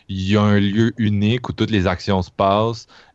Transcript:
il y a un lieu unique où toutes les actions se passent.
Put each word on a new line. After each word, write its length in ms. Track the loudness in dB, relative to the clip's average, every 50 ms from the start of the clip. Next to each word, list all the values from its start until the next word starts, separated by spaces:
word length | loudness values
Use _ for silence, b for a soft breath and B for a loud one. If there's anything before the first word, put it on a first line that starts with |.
| B B
il 200 | -8 -4 -2 0
y 60 | 2
a 60 | 2
un 180 | 4 4 4 2
lieu 340 | 2 2 2 2 0 0 0
unique 500 | -2 -2 -2 0 0 0 0 -2 -2 -4
où 60 | -6 -6
toutes 180 | -4 -2 -2
les 160 | 0 0 0
actions 340 | 0 -2 -2 -2 -2 -2 -2
se 80 | -2 -4
passent. 580 | _ 0 2 2 2 2 0 -2 -4 -8 -14 B B B B B